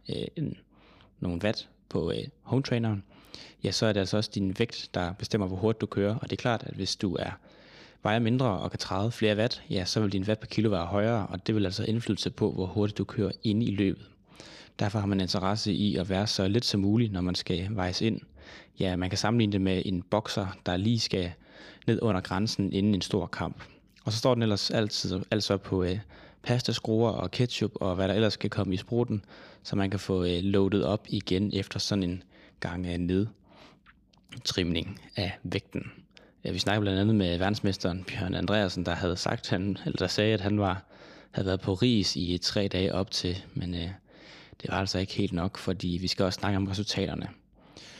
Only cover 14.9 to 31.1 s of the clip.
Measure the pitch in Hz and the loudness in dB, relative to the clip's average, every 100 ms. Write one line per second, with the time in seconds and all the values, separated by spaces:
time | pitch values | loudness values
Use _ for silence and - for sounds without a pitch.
14.9 | 107 101 98 90 98 92 110 107 95 104 | 0 2 2 0 0 0 0 0 2 2
15.9 | 71 95 95 107 - 98 110 - 101 98 | 0 0 0 0 0 2 2 2 0 2
16.9 | 110 117 92 90 92 - 87 95 107 90 | 2 2 0 -2 -2 -2 -2 -2 -2 -2
17.9 | 92 110 - - - - - - - 95 | 0 0 0 -6 -20 -20 -20 -16 -2 0
18.9 | 90 90 98 104 117 107 101 95 92 104 | 0 0 0 2 4 4 4 2 2 0
19.9 | 90 - 104 - - 95 - - 90 107 | -2 0 0 0 -2 -4 -4 -2 0 2
20.9 | 113 - 98 87 - - - - - - | 2 2 0 -2 -6 -16 -20 -20 -6 0
21.9 | 113 117 92 - 95 110 - 98 95 104 | 2 2 0 0 0 0 0 0 2 4
22.9 | 98 - 104 85 - 85 - - - _ | 2 2 -2 -2 -4 -4 -6 -14 -20 _
23.9 | _ - 110 135 120 113 101 - 117 104 | _ -4 0 4 4 4 2 0 0 0
24.9 | - 92 92 - 110 - 98 - 95 90 | -2 -2 -4 0 -2 2 0 0 0 0
25.9 | 98 - - - - - 123 - 117 - | -2 -6 -16 -20 -10 -2 0 0 -2 0
26.9 | 110 117 - 90 - 123 - 107 - 95 | 2 2 0 -2 0 0 0 -2 0 -2
27.9 | 90 95 98 110 - 104 - 98 95 - | 2 2 4 2 2 -2 -2 0 -2 -2
28.9 | 120 120 107 - - - - - 104 98 | 0 0 -2 -6 -16 -20 -18 -4 0 0
29.9 | 98 - 92 87 87 98 98 98 101 67 | 0 0 0 2 2 2 4 4 4 2
30.9 | 104 - | 0 -2